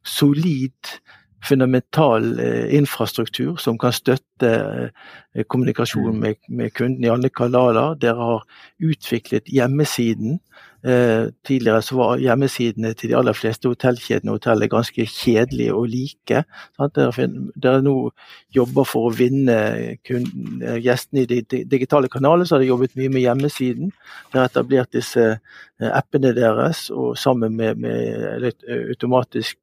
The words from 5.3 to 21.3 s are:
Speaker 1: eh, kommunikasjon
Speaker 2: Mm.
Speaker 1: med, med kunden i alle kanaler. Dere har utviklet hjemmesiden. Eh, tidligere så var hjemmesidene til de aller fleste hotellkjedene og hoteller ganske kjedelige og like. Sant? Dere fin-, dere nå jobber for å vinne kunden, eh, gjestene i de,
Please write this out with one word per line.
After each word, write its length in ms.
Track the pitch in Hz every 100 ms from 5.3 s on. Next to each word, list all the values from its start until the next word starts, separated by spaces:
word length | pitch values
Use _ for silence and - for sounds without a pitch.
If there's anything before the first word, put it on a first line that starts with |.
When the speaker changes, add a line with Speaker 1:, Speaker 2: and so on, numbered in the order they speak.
Speaker 1:
eh, 100 | - 110
kommunikasjon 640 | 127 120 110 117 110 117
Speaker 2:
Mm. 80 | 110
Speaker 1:
med, 140 | 110 107 -
med 260 | 120 113
kunden 300 | - 123 131
i 40 | 117
alle 220 | 120 123
kanaler. 640 | - 120 123 127 113 143
Dere 220 | 156 123 117
har 280 | 117 113 - - - -
utviklet 680 | 160 151 - 117 - 113 -
hjemmesiden. 920 | 135 123 139 147 - 117 110 110 165 _ - - _
Eh, 440 | 127 123 123 113 113 -
tidligere 380 | - 135 117 110
så 140 | - 127
var 200 | 117 127
hjemmesidene 760 | 131 120 135 - 120 110 110 113
til 140 | 110
de 60 | 123
aller 200 | 123 107
fleste 320 | 113 107 127
hotellkjedene 600 | 120 131 123 - 110 104
og 80 | 104
hoteller 300 | - 110 107
ganske 360 | 110 117 -
kjedelige 720 | 110 - - 110 131 127 117
og 140 | 104 120
like. 560 | 123 135 - - 117 160 - - -
Sant? 180 | 143
Dere 180 | - 131
fin-, 380 | 123 131 - 131
dere 280 | - 127 135
nå 280 | 139 135 120 - - - _ 135
jobber 280 | 120 131 131
for 220 | 123 117
å 40 |
vinne 840 | 113 123 135 131 113 107 113 117 113 -
kunden, 540 | 123 123 131 113 120
eh, 160 | 117 117
gjestene 420 | 123 123 - 139
i 40 |
de, 160 | 123